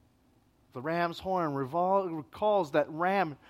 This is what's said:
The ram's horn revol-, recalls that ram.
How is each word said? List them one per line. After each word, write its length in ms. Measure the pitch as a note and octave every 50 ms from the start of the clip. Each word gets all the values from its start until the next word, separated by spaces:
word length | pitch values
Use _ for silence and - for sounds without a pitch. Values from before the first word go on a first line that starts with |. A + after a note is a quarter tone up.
| _ _ _ _ _ _ _ _ _ _ _ _ _ _ -
The 80 | B2+ B2
ram's 360 | D3+ E3 E3+ F3 E3+ E3 -
horn 340 | - F#3+ F#3+ F3+ E3+ D#3 C#3+
revol-, 640 | C#3 C#3 B2+ C3+ F3 F3+ F#3 F#3+ G3 F#3+ F#3 E3
recalls 580 | D#3 C#3+ - - - G#3 G#3+ G#3 G3+ F3+ C#3+ C#3+
that 180 | D#3 C#3+ -
ram. 460 | D3+ D3+ E3+ F3+ F#3+ G3+ F3+ D#3+ C#3+ - - -